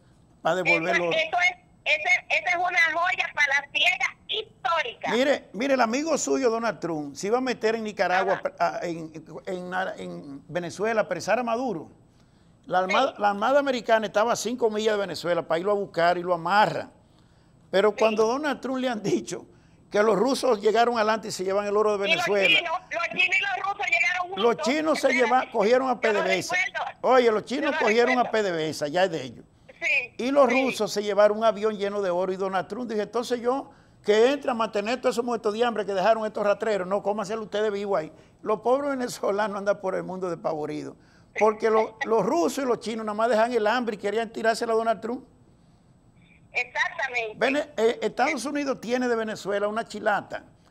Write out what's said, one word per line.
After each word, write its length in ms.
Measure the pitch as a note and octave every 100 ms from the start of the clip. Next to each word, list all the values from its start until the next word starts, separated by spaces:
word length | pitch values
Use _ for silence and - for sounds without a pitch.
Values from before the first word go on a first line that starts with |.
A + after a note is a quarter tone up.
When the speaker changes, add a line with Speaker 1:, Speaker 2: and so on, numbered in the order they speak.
| _ _ _ _
Speaker 1:
para 140 | D#3+ F3
devolver 400 | F3+ E3+ E3+ -
el 60 |
Speaker 2:
Eso, 20 | F3
Speaker 1:
oro. 80 | D#5+
Speaker 2:
eso 200 | D#5+ F5 F5
es, 80 | - _ _
ese, 420 | - D4+ D4+ - - D4+
esa 100 | D#4+
es 40 | F4
una 240 | F4+ F4+ E4
joya 320 | D#4 F4+ F#4 E4+ -
palaciega 840 | C#4+ C#4 C#4+ D4 D#4+ F#4 F#4 - -
histórica. 840 | G#4 - _ F#4 E4 B3 G#3+ D#3+
Speaker 1:
Mire, 380 | G#3+ C#4+ B3 -
mire, 220 | F#3 C4+
el 80 | C4
amigo 360 | A3+ B3+ D#4+ C#4+
suyo, 320 | C4 C4+ B3+
Donald 300 | A3+ A#3 D#3
Trump, 360 | E3 D#3+ C#3+ C3+
se 120 | G3
iba 120 | A#3+
a 20 |
meter 340 | C4 A3+ A3 A3+
en 80 |
Nicaragua, 580 | G#3+ G3+ F3+ F#3 G3 F3 - -
Speaker 2:
Ajá. 200 | E3+ D#3
Speaker 1:
a, 40 | F3
en, 260 | E3 D#3+ D#3+ D3+ D#3+ -
en, 280 | F3+ F3+ F#3 F#3+ F#3+
en 460 | F3+ F3 D#3+ C#3 -
Venezuela, 540 | D#3+ F3 F3 G#3+ A3
a 20 |
apresar 340 | G3+ E3+ F3 A3+
a 60 |
Maduro. 480 | A#3+ A3+ C4 E3 B2+ - _ _ _ _ _ _ -
La 120 | F3
armada, 340 | F#3 A3 C4+ -
Speaker 2:
Sí. 60 |
Speaker 1:
la 80 | G3+
Armada 280 | G3+ A3 C#4+
Americana 460 | C#4+ B3 G3+ A3 G#3
estaba 260 | G3+ A#3
a 20 | G#3+
cinco 340 | G#3+ B3 A#3
millas 240 | G#3+ A3
de 80 | G#3
Venezuela 400 | F#3+ D3 D#3+ E3+
para 180 | C#3+ E3
irlo 120 | F#3+
a 40 | G3+
buscar 420 | F#3+ E3+ E3+ F3+
y 40 |
lo 120 | F3
amarra. 560 | F3 E3 G3+ F#3+ C#3 F#2+ - _ _ _ _ _ _ _
Pero 180 | F#3 G#3+
Speaker 2:
Sí. 60 | G#3
Speaker 1:
cuando 260 | A3 A3 A3
Donald 340 | C4 D4+ B3+
Trump 160 | B3 C4
le 100 | B3+
han 140 | A3
dicho 440 | G3 F4 - - - - _ - -
que 100 | G3+
los 140 | A3 F#3+
rusos 440 | A#3+ C4 C4+ A3
llegaron 340 | A3 G#3+ A#3+ A#3+
adelante 320 | G#3+ A3 G3+
y 20 |
se 120 | -
llevan 220 | F#3 G3 G3+
el 100 | G3+
oro 220 | G#3+ G3+
de 100 | G3+
Speaker 2:
Y 60 | A3
los 100 | -
Speaker 1:
Venezuela. 320 | G3+ F#3+ F#4
Speaker 2:
chinos, 200 | E4+ E4 -
los 180 | D#4 E4+
chinos 260 | E4+ F#4 F#4+
y 40 |
los 240 | G4+ F#4+ G4
rusos 200 | G4+ F4+
llegaron 340 | E4+ F4+ F4+
juntos. 220 | F4+ F#4+
Speaker 1:
Los 140 | A#3 A3
chinos 420 | G#3+ D4+ D#4 D4
se 60 | C4
Speaker 2:
Espérate. 180 | B3+ A#3
Speaker 1:
lleva-, 260 | B3+ B3+
cogieron 360 | A3+ G3+ B3+ C4
a 40 |
Speaker 2:
Yo 20 | A#3+
lo 60 |
Speaker 1:
P 120 | A3
D 60 | G3+
V 160 | F#3 F#3
S. 180 | - F4+
Speaker 2:
recuerdo. 360 | F#4 D#4+ A#3+ -
Speaker 1:
Oye, 300 | G3 B3+ A#3
los 140 | G#3+ -
chinos 200 | C4 D4
Speaker 2:
Yo 60 |
lo 80 | D#4
Speaker 1:
cogieron 400 | A#3+ A3+ B3 B3+
a 40 |
Speaker 2:
recuerdo. 80 | A#3+
Speaker 1:
P 120 | A3
D 80 | G3+
V 180 | E3 D#3
S, 160 | D3+ D3
allá 180 | E3 F#3+
es 60 |
de 120 | D#3+
ellos. 220 | C3 A2+ - _ - -
Speaker 2:
Sí, 340 | E4 C#4+ A#3+ -
Speaker 1:
Y 120 | A#3+
los 160 | C#4+ C4
Speaker 2:
sí. 140 | B3+
Speaker 1:
rusos 300 | C4 - G3+
se 80 | G3+
llevaron 360 | G#3 G3 G#3 G#3+
un 40 |
avión 320 | A3+ G3+ G#3+ G#3
lleno 240 | G3 G#3
de 100 | G3
oro 200 | F3 F#3+
y 60 | F#3
Donald 300 | F#3+ F#3+ -
Trump 220 | - A#3+
dijo, 120 | A3
entonces 400 | G#3 A3+ B3 B3
yo, 300 | A#3+ C4+ C4+ - _ _ -
que 260 | G#3 A#3+
entra 200 | C#4+ C4+
a 40 | A#3
mantener 460 | A3 G3+ G#3 B3+
todos 140 | B3+ A3
esos 100 | A#3+
muertos 260 | A#3 G#3+
de 120 | G#3+ A#3+
hambre 200 | G#3+ G3
que 80 |
dejaron 320 | G3 G3 A3+ G#3+
estos 180 | A3+ G#3
rastreros, 420 | G3 A3 G3+ F3+
no, 140 | G3+
cómanselo 400 | G3 G#3 F#3+ A3+
ustedes 300 | G#3+ G3+ G#3+
vivo 260 | G3+ G3+ F#3
ahí. 160 | D#3 - - _
Los 180 | - G#3+
pobres 300 | A#3 C4 C#4+
venezolanos 640 | C4+ B3 - - G3+ G#3+ G3+
andan 240 | G3 G3+
por 140 | F#3+ F#3
el 80 |
mundo 260 | E3+ F#3 F#3
despavoridos, 680 | E3 D#3+ D#3+ D3+ D3+ C3+ - _ _ _ -
porque 300 | G#3+ G#3+ A3+
lo-, 280 | A3 A#3 -
Speaker 2:
<laughs> 40 | G#3
Speaker 1:
los 200 | A3+ G3
rusos 380 | D#4+ D#4 C4
y 40 | C4+
los 120 | A3+
chinos 260 | G3+ A3+ A3
nada 100 | G#3
más 140 | A3+
dejan 220 | G#3+ A#3
el 120 | A#3 G#3
hambre 280 | B3 A#3 G#3
y 20 |
querían 320 | G3+ G#3+ A3+
tirársela 400 | - A3 A3+ A#3
a 20 | A3+
Donald 260 | A3+ G#3
Trump. 240 | A3 B3+ - - - _ _ _ _ _ _ _ _ _ -
Speaker 2:
Exactamente. 800 | A#3 B3 C#4+ E4 - C#4 B3 A3 -
Speaker 1:
Vene-, 320 | B3 C#4 - -
eh, 220 | A3+ A3+
Estados 440 | G#3+ - C4+ D4 B3
Unidos 340 | C#4+ C#4 G#3+
tiene 260 | G3 B3+ B3
de 80 | A3+
Venezuela 520 | A3 G3+ F3 G3+ G#3
una 180 | G#3+ -
chilata, 580 | G#3 D3 F#3+ - G#2 - _ _